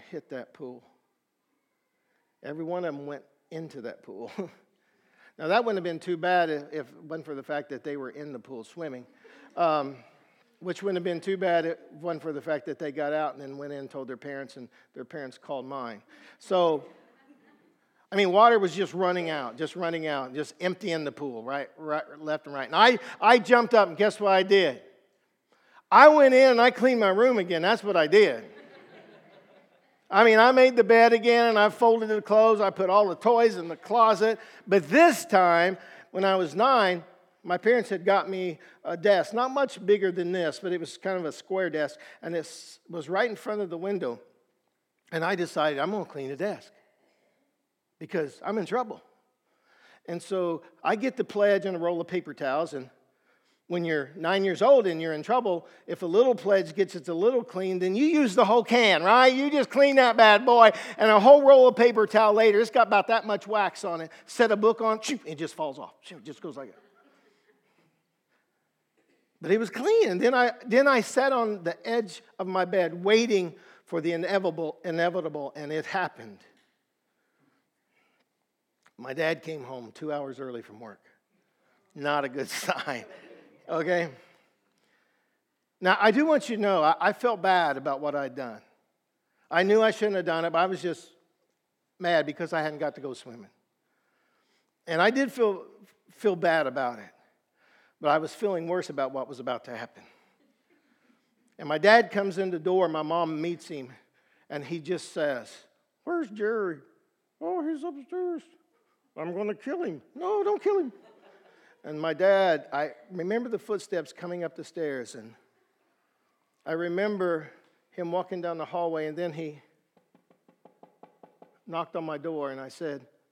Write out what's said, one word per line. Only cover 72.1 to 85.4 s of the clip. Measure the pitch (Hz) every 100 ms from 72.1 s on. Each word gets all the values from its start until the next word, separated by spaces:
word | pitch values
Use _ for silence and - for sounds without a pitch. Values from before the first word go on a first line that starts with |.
| - _ -
of | 185
my | 185 180
bed | 190 165 175
waiting | 190 220 233 196 170 - - _ _
for | 170
the | 160
inevitable, | 165 175 196 185 160 156 -
inevitable, | 180 165 170 180 156 147 139 151
and | 147
it | 156 -
happened. | 196 165 - 113 98 _ _ _ _ _ _ _ _ _ _ _ _ _ _ _ _ _ _ _ _ _ _ _ _ _ -
My | 127
dad | 135 160 165
came | 160 156
home | 127 131 113
two | - 151
hours | 147 139 127
early | 131 120
from | 110 107
work. | 113 98 _ _ _ _ _ _ _ _ _ 147
Not | 143 147 139
a |
good | 135 117
<laughs> |
sign, | - - 160 156 120 98 - - - _ _ -
okay? | 165 165 175 165 127 _ _ _ _ _ _ _ _ _ _ _ _